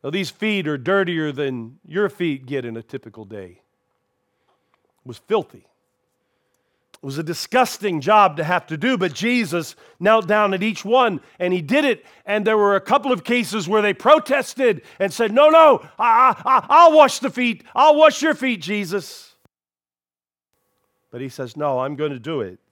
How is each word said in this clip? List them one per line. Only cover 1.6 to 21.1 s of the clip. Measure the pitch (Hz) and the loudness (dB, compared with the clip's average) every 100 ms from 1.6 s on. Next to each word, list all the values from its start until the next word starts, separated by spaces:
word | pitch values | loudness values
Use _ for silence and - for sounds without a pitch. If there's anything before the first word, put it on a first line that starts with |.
| 113 139 _ | -12 -18 _
your | 165 202 | -4 -4
feet | - 175 135 131 | -2 -6 -6 -8
get | 139 120 | -10 -8
in | 113 | -12
a | |
typical | 110 139 113 107 101 | -14 -16 -16 -20 -18
day. | 104 92 90 _ _ _ _ _ _ _ _ _ _ _ _ _ _ | -16 -18 _ _ _ _ _ _ _ _ _ _ _ _ _ _ _
It | 127 | -20
was | 117 | -20
filthy. | _ 214 - 95 _ _ _ _ _ _ _ _ _ _ _ _ _ _ | _ -4 -4 -20 _ _ _ _ _ _ _ _ _ _ _ _ _ _
It | 139 | -10
was | 139 | -10
a | |
disgusting | 160 170 - 247 254 - 202 165 | -8 -10 -2 0 0 -4 -6 -4
job | 139 214 196 156 | 2 4 4 0
to | |
have | 156 180 - | -4 -4 -4
to | 160 | -6
do, | 220 247 | -2 -2
but | 180 | -4
Jesus | 139 220 247 190 170 156 - _ _ | -4 -2 -2 -2 -6 -8 -16 _ _
knelt | 190 226 185 | 2 2 2
down | 208 208 | 0 0
at | 190 | -2
each | 214 196 196 | -4 -6 0
one, | 247 240 185 _ _ | 2 2 -2 _ _
and | 180 | -4
he | 185 | -4
did | 143 269 | 0 0
it, | 285 214 _ _ - | 0 -4 _ _ -6
and | 208 214 | -2 0
there | 220 | 2
were | 202 196 | 2 0
a | |
couple | - 277 269 | 0 -2 0
of | 233 | -4
cases | - 240 196 214 165 | -2 -4 -2 -6 -2
where | 214 | 0
they | 208 | 0
protested | 190 240 302 - 277 262 - 254 185 - - | 0 2 2 2 -4 -4 -2 -2 -2 -8 -6
and | 196 | -6
said, | - 226 | -2 -2
"No, | 233 302 | 4 6
no, | 320 311 254 - - | 8 6 4 -2 -4
I, | 220 226 262 - - | 0 4 2 2 0
I, | 262 | 0
I, | - | 4
I'll | 311 339 | 6 8
wash | 311 269 - | 8 4 2
the | 262 | -8
feet. | - 247 196 - - | -4 -4 -6 -8 2
I'll | 302 302 | 4 6
wash | 311 - | 4 4
your | 311 294 | -4 -2
feet, | 262 220 | -4 -6
Jesus." | 151 208 185 196 156 - - _ _ _ _ _ _ _ _ _ _ _ _ _ _ _ _ _ | -6 -6 -4 -8 -10 -20 -20 _ _ _ _ _ _ _ _ _ _ _ _ _ _ _ _ _
But | _ | _